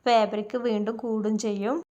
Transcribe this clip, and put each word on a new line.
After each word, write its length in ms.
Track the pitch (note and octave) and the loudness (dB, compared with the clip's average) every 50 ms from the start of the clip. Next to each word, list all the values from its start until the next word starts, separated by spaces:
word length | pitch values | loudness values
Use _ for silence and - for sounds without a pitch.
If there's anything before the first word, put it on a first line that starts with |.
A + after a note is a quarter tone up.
ഫാബ്രിക് 560 | _ B3+ A#3 A3+ G#3+ G3 G#3+ G#3 G#3 G#3 - | _ 6 4 4 4 4 0 -4 -4 -4 -6
വീണ്ടും 400 | B3 A#3+ A#3+ A3 G#3 G#3 G#3 A3+ | -2 0 0 0 0 0 -2 -4
കൂടും 380 | A3+ - A#3 A3 A3 G3+ G#3+ G#3+ | -4 -4 -2 -2 0 0 0 0
ചെയ്യും. 400 | G#3 A3+ A3 G3+ G3 G3 A3 C#4 E4+ E4+ _ | 0 0 -2 -2 -2 -2 -2 -2 -4 -6 _